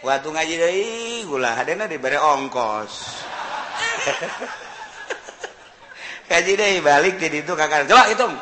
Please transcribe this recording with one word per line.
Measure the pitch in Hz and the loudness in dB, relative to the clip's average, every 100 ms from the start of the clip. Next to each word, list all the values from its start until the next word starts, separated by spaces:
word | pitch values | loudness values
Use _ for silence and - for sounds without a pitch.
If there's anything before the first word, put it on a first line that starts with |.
Waktu | 131 135 151 | 0 -2 -2
ngaji | 156 160 165 | -4 -2 0
deui, | 170 185 226 226 233 233 202 | 2 2 -2 -6 -8 -8 -6
kula | 135 123 117 | -2 0 0
hadena | 127 180 214 | -2 -4 -4
dibere | 151 131 143 | -4 -2 2
ongkos. | 151 139 135 127 113 107 107 - - - - - - - - - 453 466 - | 2 2 0 -2 -2 -2 -6 -10 -12 -12 -12 -10 -8 -10 -8 -6 -4 -2 -4
<laughs> | 139 175 - 254 - - - - - 855 - - - - - - - - - - - - | -4 -6 -10 -12 -12 -16 -16 -16 -16 -12 -12 -12 -14 -16 -16 -20 -20 -20 -18 -16 -16 0
Ngaji | 170 180 196 | 2 2 2
deui, | 208 190 | 2 4
balik | 147 143 180 185 | 6 6 6 2
di | 160 151 | -2 -2
ditu | 151 170 | -4 0
ka | 151 | 2
Kang. | 151 139 | 2 8
Coba | 233 214 | 8 8
hitung. | 214 220 135 | 4 0 -2